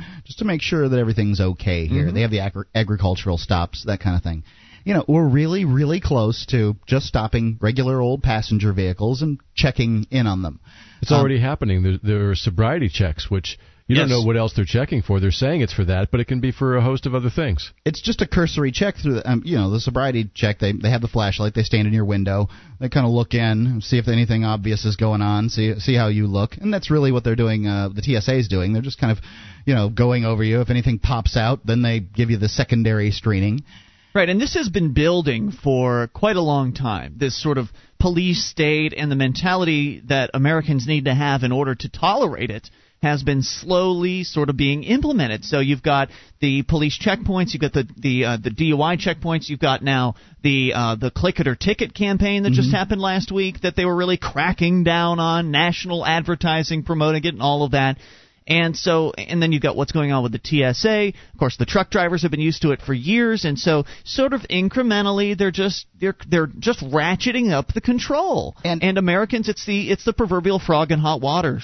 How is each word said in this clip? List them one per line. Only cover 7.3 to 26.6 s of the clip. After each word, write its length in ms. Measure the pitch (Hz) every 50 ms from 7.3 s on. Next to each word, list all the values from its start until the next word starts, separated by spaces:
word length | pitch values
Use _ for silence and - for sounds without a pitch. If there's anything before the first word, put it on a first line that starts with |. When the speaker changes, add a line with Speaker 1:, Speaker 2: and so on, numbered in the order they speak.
| - 117 113 113 110 110
Speaker 1:
regular 400 | 104 107 123 127 127 127 131 131
old 220 | 123 120 131 135 135
passenger 500 | 127 110 110 110 - 110 104 101 107 95
vehicles 500 | 95 95 90 90 92 104 113 131 127 156
and 180 | 156 143 131 - _ -
checking 500 | - - 131 123 - 120 117 113 107 107 - 131
in 140 | 131 120 107
on 140 | 95 92 92
them. 180 | 82 69 - - - - - - - - - -
Speaker 3:
It's 80 | -
Speaker 1:
Um, 80 | 151 143
Speaker 3:
already 180 | 139 135 135 120
happening. 420 | 120 131 151 - 135 107 95 92 92
There, 160 | 95 95 92 -
there 280 | 104 107 104 101 101
are 40 | 98
sobriety 540 | 90 - 110 87 87 110 117 151 175 135 90
checks, 400 | - - 101 85 76 - - -
which 280 | 101 95 - - - - - - - _ _
you 100 | - 123
don't 120 | 143 156 135
Speaker 2:
Yes. 80 | 123 120
Speaker 3:
know 80 | 113
what 100 | 113 113
else 160 | 117 113 110 -
they're 100 | - 101
checking 340 | - - 117 131 - - 120 -
for. 180 | - 101 98
They're 100 | 95 98
saying 300 | 92 - 131 135 170 165 120
it's 100 | - -
for 120 | - 95
that, 240 | 85 92 92 98 -
but 100 | - 120
it 60 | 117
can 140 | - 131 127
be 120 | 120 131 120
for 240 | - 139 131 127
a 60 | 123 120
host 220 | 127 135 131 -
of 80 | 135 123
other 140 | 127 120 123
things. 420 | - - 160 131 87 - - - - _ -
Speaker 1:
It's 140 | 151 156 -
just 200 | - 220 233 - 196
a 40 |
cursory 460 | - - 185 170 160 - 156 147 131 123
check 240 | - 202 202 -
through 180 | - - 147 127
the, 160 | 110 - 123
um, 120 | 123 117 -
you 120 | 160 175
know, 140 | 123 98 95
the 100 | 104 113
sobriety 500 | - 131 120 127 135 135 123 117 110 101 -
check. 240 | - - 104 107 -
They, 140 | 107 101 104
they 180 | - - 107
have 120 | 127 117 117
the 60 | 113
flashlight. 460 | - 113 104 101 95 - 107 107 -
They 80 | 113 107
stand 220 | - - 107 104 104
in 40 | 110
your 120 | 110 104
window. 420 | 101 101 98 95 98 98 101 104 101 - - - - 127 -
They 100 | 131 127
kinda 180 | - 147 127 117
look 240 | 120 120 117 - -
in, 460 | 120 113 113 110 107 117 127 123 110 -
see 140 | - 131 120
if 100 | 113 123
anything 360 | 113 117 120 104 117 113 110
obvious 400 | 107 107 104 98 110 107 98 -
is 100 | 110 101
going 240 | - 110 110 107 104 104
on, 260 | 104 104 104 110 117
see, 280 | - 113 110 110 107 104
see 140 | 90 - 127
how 140 | 120 113 107
you 180 | 104 104 104
look. 300 | 101 98 98 104 - -
And 140 | -